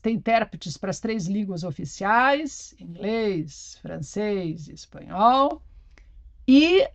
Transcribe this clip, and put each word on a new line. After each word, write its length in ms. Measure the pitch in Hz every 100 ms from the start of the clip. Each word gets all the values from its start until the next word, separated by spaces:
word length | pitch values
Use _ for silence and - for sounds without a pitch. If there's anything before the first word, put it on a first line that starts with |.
tem 140 | 220 226
intérpretes 600 | 220 226 220 160 - 139
para 140 | 190
as 80 | 180
três 300 | 220 220 165
línguas 340 | 196 202 180
oficiais: 1120 | 175 147 151 - 196 226 262 285 311 - - -
inglês, 1000 | 170 170 202 226 214 180 156 - - -
francês 840 | - 165 151 - 208 202 175 165 143
e 60 |
espanhol, 880 | - - - - 175 220 262 277 311 - - - - - - - - -
e, 360 | 269 320 370 -